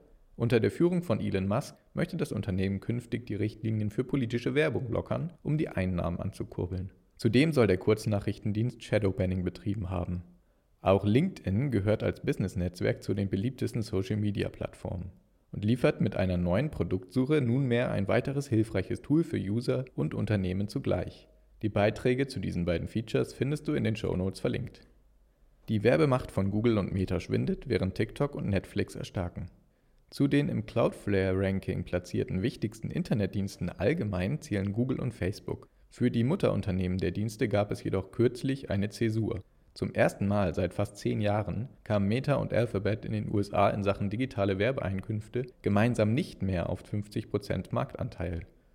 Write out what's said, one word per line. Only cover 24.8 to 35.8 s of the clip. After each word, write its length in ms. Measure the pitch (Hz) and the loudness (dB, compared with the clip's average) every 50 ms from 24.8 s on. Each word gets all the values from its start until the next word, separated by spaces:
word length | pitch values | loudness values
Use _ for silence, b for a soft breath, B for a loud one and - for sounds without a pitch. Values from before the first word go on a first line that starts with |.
| - - _ _ _ _ _ _ _ _ _ _ _ _ _ _ - - | -20 -20 _ _ _ _ _ _ _ _ _ _ _ _ _ _ -4 -2
Die 140 | 113 107 98 | 0 2 4
Werbemacht 480 | 113 135 156 156 143 127 127 - - | 4 6 6 6 4 4 2 0 -2
von 200 | - - 98 98 | -2 0 0 0
Google 280 | 98 107 107 120 113 107 | 2 2 4 4 4 2
und 120 | 90 - | 2 0
Meta 300 | - 95 92 - 92 90 | 0 0 0 0 0 -2
schwindet, 480 | - - 107 110 123 165 190 - - 135 | -2 0 0 0 0 0 -2 -2 -2 -2
während 260 | 113 95 101 95 - | 0 0 0 0 0
TikTok 400 | - 117 110 - - 143 143 - | -2 -4 -4 -2 -2 -2 -2 -2
und 140 | - - 104 | -2 -2 0
Netflix 460 | 98 95 - - - 98 - - - | 0 0 -2 -2 -4 -4 -4 -4 -6
erstarken. 500 | - - - - 104 90 87 - - 87 - - - _ _ _ _ _ _ _ _ _ _ | -10 -12 -6 -4 -4 -4 -4 -6 -8 -10 -12 -14 -18 _ _ _ _ _ _ _ _ _ _
Zu 180 | - - 139 139 | -2 0 2 2
den 220 | 139 143 143 139 | 4 2 2 0
im 160 | 123 117 110 | -2 -4 -4
Cloudflare-Ranking 1200 | - - 110 127 160 - - - 104 101 95 95 95 92 92 98 95 95 95 - - 92 95 92 | -2 0 0 0 0 0 -2 -2 0 2 2 4 2 2 2 2 2 0 0 -2 -2 -4 -4 -4
platzierten 560 | - - 90 - - - 107 104 - - 92 | -2 -2 -4 -2 -2 -2 -2 -2 0 0 0
wichtigsten 480 | 92 117 - - - 107 - - - - | 0 -2 -2 -2 -4 -6 -4 -6 -8 -4
Internetdiensten 800 | 113 - 175 - 170 110 101 90 - 104 98 95 - - 98 87 | -4 -4 -2 0 0 0 0 0 0 -2 -4 -4 -4 -6 -6 -6
allgemein 720 | - - 98 110 156 175 123 104 101 92 90 98 143 151 | -2 0 0 2 2 2 0 -2 -2 -2 0 -2 -2 -4
zählen 320 | - - 104 101 95 101 98 | -4 -4 -2 -2 0 0 0
Google 260 | 113 123 131 - - | 0 0 0 -2 -2
und 140 | - 127 113 | -4 -4 -4
Facebook. 560 | - - 90 110 - - - - - - - _ _ | -2 -2 -2 -2 -4 -6 -8 -8 -8 -10 -16 _ _